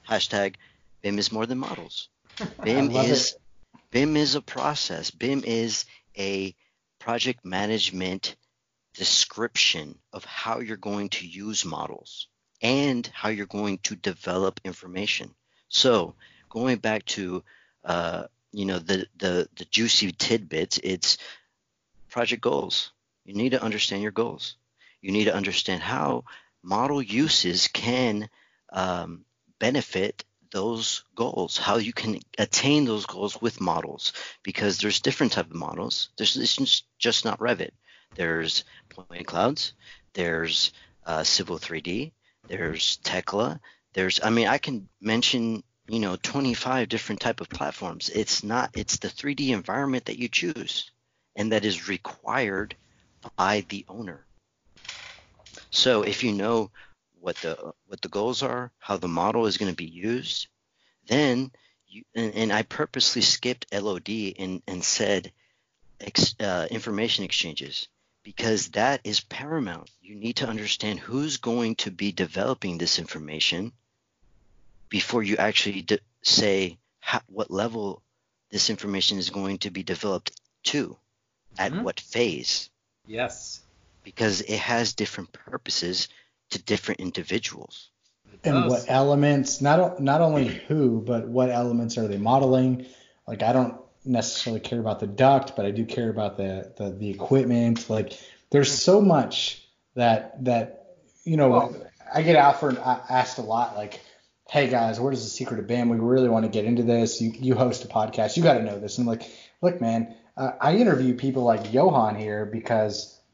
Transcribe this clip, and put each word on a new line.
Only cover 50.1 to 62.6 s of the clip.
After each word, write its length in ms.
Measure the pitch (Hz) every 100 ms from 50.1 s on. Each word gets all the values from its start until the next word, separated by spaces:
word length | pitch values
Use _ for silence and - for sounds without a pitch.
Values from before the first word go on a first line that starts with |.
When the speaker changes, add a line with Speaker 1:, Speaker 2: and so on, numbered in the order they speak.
| -
Speaker 1:
you 80 | 120
choose 640 | - 175 135 - - - _ _ _ _ -
and 160 | 107
that 100 | 110 104
is 220 | 90 -
required 880 | 92 - - - 120 113 98 110 - _ _ _ _ - -
by 260 | 92 104 95
the 160 | 98 -
owner. 380 | 110 104 73 _ _ _ _ _ _ - - - - _ _ - - -
So 340 | - 127 113
if 200 | 98 101
you 100 | 127
know 380 | 101 104 117 107 - - _ _ 90
what 160 | 90 87
the, 360 | 82 80 80 - _
what 140 | 98
the 80 | 92
goals 340 | 101 110 123
are, 280 | 135 123 123 _
how 180 | - 98
the 100 | 87
model 380 | 85 92 117 113
is 120 | 92
gonna 160 | 101
be 120 | 85 82
used, 600 | 85 101 123 - - - _ _ _ _ _ -
then 440 | 127 147 123 135 _ _ _ _
you, 160 | 101 - 113
and, 180 | 113
and 200 | 98 110
I 100 | 104